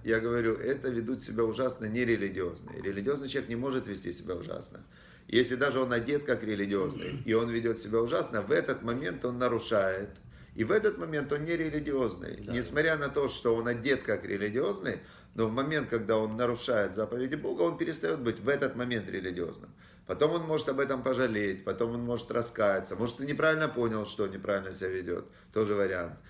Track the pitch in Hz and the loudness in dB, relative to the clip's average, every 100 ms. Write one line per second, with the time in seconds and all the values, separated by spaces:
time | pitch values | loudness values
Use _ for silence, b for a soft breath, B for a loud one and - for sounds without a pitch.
0 | - 113 113 120 113 110 117 135 131 120 | 0 2 2 2 2 2 0 -2 0 -2
1 | 113 127 - 110 113 107 131 - 110 113 | -2 -4 -4 0 2 2 0 -2 -2 0
2 | 120 113 98 92 87 82 - - 95 98 | 2 2 2 -2 -4 -4 -12 -8 -4 -2
3 | 101 143 135 139 117 117 135 131 107 98 | 0 -2 -2 -4 -4 -4 -2 -2 -4 -6
4 | 90 85 85 87 - - - - - B | -6 -8 -6 -6 -6 -10 -10 -16 -18 B
5 | B B B 110 123 127 139 131 127 120 | B B B 4 4 4 2 2 2 0
6 | 113 143 143 117 107 101 101 101 92 - | 2 0 2 0 0 -2 0 2 0 -2
7 | 90 127 113 110 117 117 113 113 104 113 | -6 -6 2 2 2 0 0 -2 0 2
8 | 117 165 175 113 98 160 165 131 113 120 | 2 0 0 -2 2 2 2 -2 -2 -2
9 | 165 156 123 123 123 117 - 107 95 95 | -2 -4 -4 0 2 0 2 2 2 0
10 | 101 - - B B - 110 214 214 190 | -6 -12 -20 B B -4 2 4 4 0
11 | 170 151 135 147 156 170 160 151 143 135 | -2 -2 0 -2 0 -2 0 -2 -2 0
12 | 120 90 85 78 101 120 117 139 160 156 | 0 -2 -10 -10 -4 -2 0 2 4 4
13 | 143 147 139 - 120 117 117 120 120 127 | 0 2 0 2 2 2 2 0 2 2
14 | - 101 98 101 104 110 175 196 160 95 | 2 -2 -2 -2 0 0 0 -2 -4 -4
15 | B B B - 110 117 139 156 127 117 | B B B 0 0 2 0 0 0 0
16 | 104 110 110 110 123 120 - 113 98 95 | 2 2 2 0 0 0 0 2 2 0
17 | 107 120 131 151 101 98 170 160 165 156 | -2 0 -2 -2 -2 2 2 2 -2 -2
18 | 165 160 117 107 104 139 135 120 123 120 | -2 0 0 -2 0 2 2 0 -2 -2
19 | 92 95 92 87 85 - - - B B | -2 -4 -4 -4 -4 -6 -14 -20 B B
20 | - 92 151 170 160 156 151 135 139 131 | -4 4 4 4 0 0 0 0 0 0
21 | 123 123 127 107 104 95 - 95 117 120 | 0 2 2 2 0 -2 -2 0 0 -2
22 | 120 120 - 120 117 - 104 95 92 95 | -2 -4 -2 -2 -2 2 2 2 0 -2
23 | 117 - 139 135 156 156 151 120 117 110 | -2 -2 -4 2 4 4 2 2 0 0
24 | 104 - 101 95 98 98 95 92 92 92 | -2 -2 -2 -2 0 0 0 -4 -4 -2
25 | 87 87 - B B 107 104 104 98 92 | -2 -4 -6 B B 0 2 4 2 0
26 | 87 - B | -4 -8 B